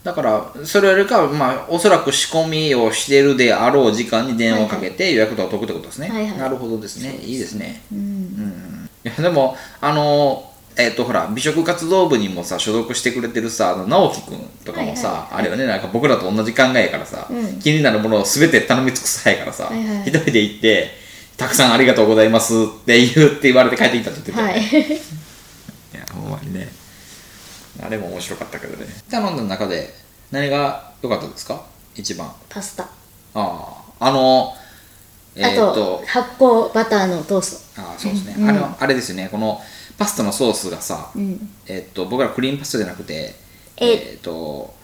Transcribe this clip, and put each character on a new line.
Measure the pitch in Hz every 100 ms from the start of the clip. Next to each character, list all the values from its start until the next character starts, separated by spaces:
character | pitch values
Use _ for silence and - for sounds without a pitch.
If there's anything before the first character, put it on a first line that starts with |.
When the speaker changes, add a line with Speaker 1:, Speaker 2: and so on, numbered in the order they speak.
Speaker 1:
だ | -
か | 165
ら、 | 127 107 - -
そ | 151 202
れ | 196
よ | 190
り | 202
か | 233
は、 | 147
ま | 151 127
あ、 | 135 -
お | 170
そ | 202
ら | 175
く | -
仕 | 135 -
込 | 160 160
み | 156 156 127
を | 113
し | - -
て | 139
る | 139 131
で | 120
あ | 98 120
ろ | 139 120
う |
時 | 104 117
間 | 113 131
に | 113
電 | 113
話 | 110
を | 107
か | 98
け | 92
て、 | -
Speaker 2:
は | 190
い |
は | 127
い。 |
Speaker 1:
予 |
約 | 107 107
と |
か | 90
取 | 101
る | 107
っ |
て |
こ | 85
と | -
で |
す | -
ね。 | 165
Speaker 2:
は | 214
い | 214
は | 165
い。 |
Speaker 1:
な | 131
る | 131
ほ | 117
ど | 113
で | 101
す | -
ね。 | 131
Speaker 2:
そ | -
う |
で | -
す。 |
Speaker 1:
い |
い | 127
で | 104
す | 208
ね。 | - - -
Speaker 2:
う | 208
ん。 |
Speaker 1:
う |
ん | -
う |
ん |
う | 196
ん。 | 185 190 208 185 90 - - -
い | 117
や、 | -
で | 170
も、 | 165 131 - - -
あ | 143
の、 | 151 147 147 143 131 - - - -
え | 120
っ |
と、 | -
ほ | 120
ら、 | 90 82
美 | 113
食 | 143 151
活 | 160 - 165
動 | 190 175
部 | 127
に | 101
も | 90 85
さ、 | 87
所 | -
属 | 110 113
し | 120
て | 123
く | 123
れ | 117
て | 117
る | 113
さ、 | - 98
あ | 92
の、 | 92
直 | 165 160
樹 | -
く | - -
ん | - -
と | -
か | -
も | - -
さ、 | -
Speaker 2:
は |
い | -
は |
い |
は | -
い。 | -
Speaker 1:
あ |
れ | 95
よ | 101
ね、 | 131
な | 95
ん |
か | -
僕 | 110 139
ら | 110
と | 92
同 | 107
じ | 110
考 | 117 127 127
え |
や | 98
か | -
ら | -
さ、 | - -
Speaker 2:
う |
ん。 | 240 214 196
Speaker 1:
気 | 151
に | 156
な | 139
る | 107
も | 110
の | 107
を |
全 | 95 139 160
て | 123
頼 | - 123
み | 131
尽 | 123
く | -
す | - -
派 | - -
や |
か | - -
ら |
さ、 |
Speaker 2:
は | 226
い | 220
は | 208 196
い。 |
Speaker 1:
一 | 156
人 | 151
で | 120
行 | 104 -
っ |
て、 | 113 101 78 - - - - -
「た | 131
く |
さ | - 127
ん |
あ | 117
り | 131
が |
と | 117 107
う |
ご | 110
ざ |
い | 110
ま | 113
す」 | - 113
っ | 107 - -
て | 120 123
言 | 151 147
う |
っ | 139
て | 139
言 | 127
わ | 127
れ |
て | 120
帰 | 113
っ |
て | 120
き | 110
た |
っ |
て | - -
言 |
っ | 220
て |
た |
よ | 214
ね。 |
Speaker 2:
は | 214
い。 |
<laughs> | 214 302 294 311
Speaker 1:
い | - 156 - - - - - - - -
や、 | -
ほ | 92
ん | 104
ま | 98
に | -
ね。 | - - - - - - - - - - - - -
あ | -
れ | 110
も | 90
面 | 90
白 | 90 98
か | -
っ |
た | -
け | -
ど | -
ね。 | - - -
頼 | 240 208
ん | 156
だ |
中 | 107 95 101
で、 | 85 - - - - -
何 | 139 143
が | 143 139 - - -
良 | 123
か | 98
っ |
た | 78
で | -
す | -
か？ | - - - - -
一 | 208 185
番。 | - - -
Speaker 2:
パ | -
ス | - -
タ。 |
Speaker 1:
あ | 180 - - - - - 101 - - - - -
あ、 | 127
あ |
の、 | 135 131 127 127 - - - - - - - - -
え |
ー | 220
っ | -
と、 | 208
Speaker 2:
あ | -
と、 | - 92 -
発 | 247 - -
酵 | 262 226 226
バ | 220 220
タ | 214
ー | 190
の | 175
ト | 151 196
ー |
ス | - - - -
ト。 |
Speaker 1:
あ | 196 -
あ、 |
そ | 202
う |
で | 196
す | 190
ね。 | 208
Speaker 2:
う | 208
ん。 |
Speaker 1:
あ |
れ | 208
は、 | - -
あ | 135
れ | 131
で |
す | 107
よ | 95
ね。 | 95
こ | 107
の | 110 - - - - -
パ | 208
ス | -
タ |
の | 104
ソ | - 123
ー | 104
ス | 95
が | 85
さ、 | - - - 104
Speaker 2:
う |
ん。 | 98 90 - - -
Speaker 1:
え | 95
ー |
っ | -
と、 | - 90
僕 | 123
ら | 127
ク | -
リ | 131
ー |
ム | 143
パ | -
ス |
タ | 123
じ |
ゃ | 95
な |
く | 87
て、 | - 78 71 - - - - -
Speaker 2:
え、 | 240
Speaker 1:
え | 233 - -
ー |
っ |
と | 87 82 80 69 - -